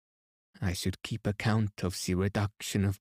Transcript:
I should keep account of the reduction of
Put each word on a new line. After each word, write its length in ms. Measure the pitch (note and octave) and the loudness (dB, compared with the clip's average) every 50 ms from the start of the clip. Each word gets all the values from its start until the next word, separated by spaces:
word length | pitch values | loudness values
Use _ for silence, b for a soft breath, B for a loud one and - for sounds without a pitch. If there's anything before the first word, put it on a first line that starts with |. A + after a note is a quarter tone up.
| _ _ _ _ _ _ _ _ _ _ - - | _ _ _ _ _ _ _ _ _ _ -8 -4
I 120 | - F#2+ F2+ | -2 -2 -2
should 280 | - - F#2+ F#2 - - | 0 -2 -2 -2 -4 -6
keep 220 | - - G#2+ - | -8 -8 -4 -2
account 580 | G2+ G2+ - - A#2+ G#2+ A2 A2 G2+ - - - | -2 -2 0 2 2 2 2 2 0 -2 -2 -2
of 140 | F2+ E2+ - - | -2 -2 -2 -2
the 100 | - F2+ | 0 2
reduction 680 | F2+ F#2+ G2+ - A2 G#2 G2+ - - - - - G#2 G2 | 2 2 2 2 0 -2 -2 -4 -6 -8 -2 0 2 2
of 160 | G2 G2 - | 2 2 0